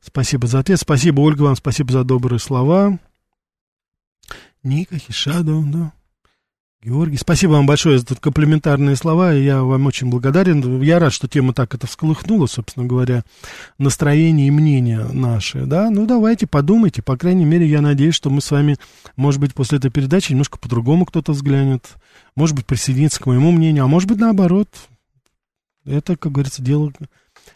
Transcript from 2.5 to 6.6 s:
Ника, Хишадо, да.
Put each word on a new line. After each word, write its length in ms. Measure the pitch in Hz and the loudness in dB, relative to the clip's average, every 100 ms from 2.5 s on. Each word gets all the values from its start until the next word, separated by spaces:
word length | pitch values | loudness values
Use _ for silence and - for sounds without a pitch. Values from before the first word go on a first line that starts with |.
| 131 131 180 202 185 _ _ _ _ _ _ _ _ _ _ _ _ - - - _ | -2 2 2 2 -2 _ _ _ _ _ _ _ _ _ _ _ _ -20 -20 -20 _
Ника, 340 | 131 143 185 165 | -4 -4 -4 -10
Хишадо, 640 | - 117 - 170 156 156 147 | -10 -8 -4 -2 -2 -2 -2
да. 280 | 156 160 _ _ _ _ _ _ _ | -4 -6 _ _ _ _ _ _ _